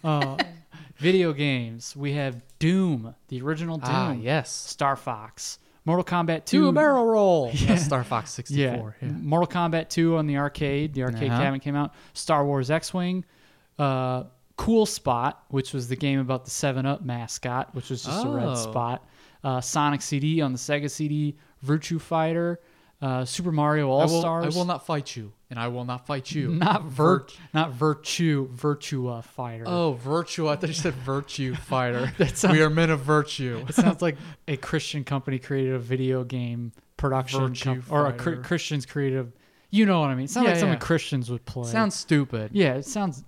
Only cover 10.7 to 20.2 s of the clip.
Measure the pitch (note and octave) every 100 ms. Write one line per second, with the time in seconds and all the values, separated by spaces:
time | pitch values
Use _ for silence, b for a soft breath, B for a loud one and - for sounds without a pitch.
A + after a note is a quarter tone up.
10.7 | C#3 D#3 C#3 B2+ A#2 C#3 A#2+ C3+ C3+ D3
11.7 | C#3+ D3 B B - - D3+ C#3+ C#3 B2+
12.7 | D#3+ - F#3 F3+ F#3 - b b b b
13.7 | - C#3+ C3 B2+ B2+ - _ _ - -
14.7 | A3+ G#3+ - - A#2+ C3 - _ C#3 C3
15.7 | C#3 A#2+ B2+ C#3 C3+ C3 C3 B2 - C#3+
16.7 | C3 C3+ C#3+ C#3 A#2+ A2+ - B2+ B2 C#3
17.7 | C3 - B2+ - E3 B3+ C#4+ G3 B2 A2
18.7 | A2+ A#2 B2+ - b b b C#3 B2+ B2+
19.7 | E3 D3 C#3+ - C#3+